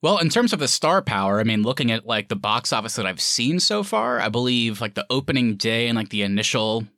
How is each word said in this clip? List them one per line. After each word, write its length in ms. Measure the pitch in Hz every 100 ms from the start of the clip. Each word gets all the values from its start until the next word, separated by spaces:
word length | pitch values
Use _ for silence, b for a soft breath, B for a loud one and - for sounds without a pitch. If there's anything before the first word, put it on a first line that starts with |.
Well, 160 | 156 196
in 120 | 165
terms 240 | 233 240
of 40 | 180
the 100 | 143
star 340 | - 156 190
power, 360 | 185 104 98 101
I 60 |
mean, 180 | 110 110
looking 280 | 104 131 123
at, 160 | 113 113
like, 220 | 110 101
the 80 | 104
box 360 | 104 113 -
office 240 | 113 110 -
that 80 | 95
I've 140 | 92
seen 400 | - - 120 175
so 220 | - 208
far, 380 | 202 214 120 120
I 100 | 110
believe, 500 | 117 127 123 117 104
like, 140 | 107
the 120 | - -
opening 460 | 135 135 135 120 101
day 300 | 113 113 120
and, 80 | 117
like, 120 | 107
the 140 | 104
initial, 640 | 101 101 107 127 110 113 110